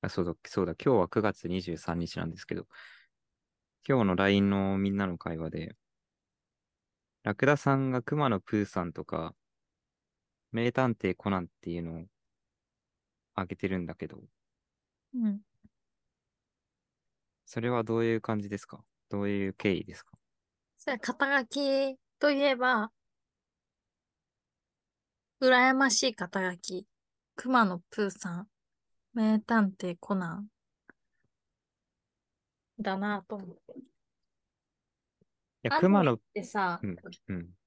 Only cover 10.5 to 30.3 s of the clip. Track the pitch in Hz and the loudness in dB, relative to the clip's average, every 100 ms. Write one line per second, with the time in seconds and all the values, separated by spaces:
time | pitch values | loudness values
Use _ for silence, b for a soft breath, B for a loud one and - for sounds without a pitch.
10.5 | 117 120 120 127 110 95 90 104 95 87 | -2 0 2 2 2 -2 -2 -2 -2 -4
11.5 | _ - 85 85 82 87 _ _ _ _ | _ -8 -6 -6 -10 -14 _ _ _ _
12.5 | _ _ _ _ _ _ _ _ - 92 | _ _ _ _ _ _ _ _ -8 -6
13.5 | 92 98 92 85 - 80 - - _ _ | -4 -4 -4 -6 -10 -12 -14 -20 _ _
14.5 | _ _ _ _ _ _ 254 220 202 208 | _ _ _ _ _ _ -4 -4 -4 -10
15.5 | _ _ _ _ _ _ _ _ _ _ | _ _ _ _ _ _ _ _ _ _
16.5 | _ _ _ _ _ _ _ _ _ _ | _ _ _ _ _ _ _ _ _ _
17.5 | - 117 123 110 113 113 113 - 107 101 | -6 -2 0 0 0 2 0 -2 -4 -4
18.5 | 101 - - - _ _ 101 101 101 98 | -8 -10 -20 -20 _ _ -4 -2 -2 -2
19.5 | 95 107 90 - - - _ _ _ _ | -2 0 0 -4 -16 -20 _ _ _ _
20.5 | _ _ _ - 262 - - 277 277 240 | _ _ _ -6 -6 -4 -2 2 2 0
21.5 | 277 277 269 269 262 _ _ 294 277 285 | -2 0 2 0 -4 _ _ 2 4 2
22.5 | 254 254 240 202 _ _ _ _ _ _ | 2 2 2 0 _ _ _ _ _ _
23.5 | _ _ _ _ _ _ _ _ _ _ | _ _ _ _ _ _ _ _ _ _
24.5 | _ _ _ _ _ _ _ _ _ 262 | _ _ _ _ _ _ _ _ _ 6
25.5 | 254 262 262 269 - 262 226 180 196 185 | 6 6 6 4 4 0 -2 -6 -2 -2
26.5 | 180 - 185 208 _ _ _ _ - 247 | -4 -8 -8 -10 _ _ _ _ -12 2
27.5 | 254 208 180 _ - 202 185 185 175 202 | 4 4 2 _ -2 -2 -2 -8 -8 -10
28.5 | _ _ _ _ _ _ 233 220 220 - | _ _ _ _ _ _ 0 2 2 2
29.5 | 226 202 190 180 175 - 190 175 | 2 2 0 -8 -8 -4 -4 -4